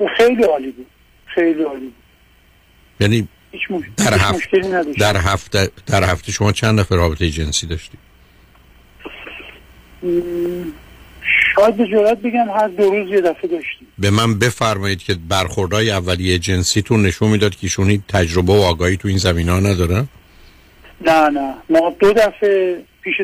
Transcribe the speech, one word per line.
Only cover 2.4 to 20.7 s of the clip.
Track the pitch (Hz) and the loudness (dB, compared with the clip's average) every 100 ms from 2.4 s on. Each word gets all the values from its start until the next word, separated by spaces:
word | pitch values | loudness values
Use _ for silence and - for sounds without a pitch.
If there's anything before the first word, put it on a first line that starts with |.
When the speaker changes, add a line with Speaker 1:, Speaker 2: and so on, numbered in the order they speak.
| _ _ _ _ _ - | _ _ _ _ _ -2
Speaker 2:
یعنی | 101 113 98 - _ | 0 2 -2 -10 _
Speaker 1:
هیچ | - - | -12 -8
مش-، | 202 294 - | -8 -8 -2
Speaker 2:
در | 208 | 0
Speaker 1:
هیچ | 208 | 2
Speaker 2:
هفت-، | 202 | 2
Speaker 1:
مشکلی | 185 - 190 185 | -2 0 0 0
نداشت. | 185 151 135 | -2 -4 0
Speaker 2:
در | 104 98 | 0 2
هفته، | 95 98 - 101 98 - - | 0 -2 -2 -2 -2 -4 -2
در | 101 | 0
هفته | 92 87 - | 2 -2 -4
شما | 98 104 | -2 0
چند | 101 113 107 | 0 2 2
دفعه | 95 92 | 2 2
رابطه | 85 76 87 | 0 0 -2
جنسی | 78 78 73 82 | -2 -4 -4 -6
داشتید؟ | 80 - - - - _ _ _ _ _ - - - - - - - - - - - - - | -8 -10 -20 -20 -20 _ _ _ _ _ -20 -20 -20 -20 -18 -18 -18 -20 -20 -20 -20 -20 -10
Speaker 1:
م... | 180 175 175 175 175 175 170 151 - - - - - - - | -4 -2 -2 -4 -4 -6 -10 -12 -20 -20 -20 -12 -2 0 0
شاید | - 208 208 | 4 2 2
به | 233 | 0
جرئت | 208 208 226 | 2 2 2
بگم | 226 233 233 | -2 -2 0
هر | 202 214 | 0 -2
دو | 180 196 | 2 2
روز | 202 190 | 2 0
یه | 196 | 0
دفعه | 175 160 180 | 0 -2 -4
داشتیم. | 170 - - - - | -6 -6 -14 -16 -4
Speaker 2:
به | 98 | 0
من | 104 113 107 | 2 2 0
بفرمایید | 123 - 117 101 98 95 | 0 0 -2 -2 -4 -6
که | - 92 82 | -4 -6 -2
برخوردهای | 92 90 - 92 104 113 | -2 -2 -2 -2 0 0
اولیه | 98 90 90 92 90 | -2 -2 -2 0 0
جنسیتون | 85 92 90 - 98 113 101 | 0 -2 0 -2 0 2 2
نشون | - 107 | 0 0
می‌داد | 107 107 | 2 0
که | - | -2
ایشون | 92 - 98 | -6 0 0
هیچ | 104 - | 0 0
تجربه | 101 85 85 90 | -2 0 0 2
و | 104 | 4
آگاهی | 95 82 90 92 | 4 2 0 -2
تو | 101 | -2
این | 95 | 0
زمینه‌ها | 92 85 85 92 | 0 0 0 0
ندارن؟ | 98 92 85 90 143 - - - - - - | 2 0 0 0 -4 -10 -20 -20 -20 -20 -20